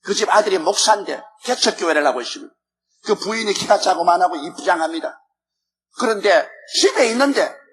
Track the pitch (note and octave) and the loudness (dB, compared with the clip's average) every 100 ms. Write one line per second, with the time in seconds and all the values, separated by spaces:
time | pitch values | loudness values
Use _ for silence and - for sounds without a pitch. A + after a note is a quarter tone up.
0 | - G3+ G3 F#3+ G#3 F#3+ D#3+ G3 - G#3 | -4 -4 2 2 2 0 0 0 2 0
1 | E3 C#3 - _ - B3 A#3+ - E3+ D#3 | -2 -10 -12 _ -6 -2 -2 -2 0 2
2 | C#3+ B2 A#2+ - - _ _ _ _ _ | 2 0 -8 -12 -18 _ _ _ _ _
3 | - G3+ F#3 A3+ G#3+ - - G3+ G3 F3+ | -4 -4 -2 -4 -4 -4 2 2 2 0
4 | E3+ F3 F3+ E3 D#3 - - E3+ D#3+ E3 | 2 2 2 -2 -10 -6 -2 0 -2 -4
5 | - - _ _ _ _ _ _ _ - | -10 -12 _ _ _ _ _ _ _ -4
6 | A#3 G#3 G3+ E3 - - - - G4+ - | -2 0 4 4 2 -12 -8 0 2 2
7 | A#3+ A#3 C#4+ A#3 E3 - _ | 2 2 2 2 -2 -6 _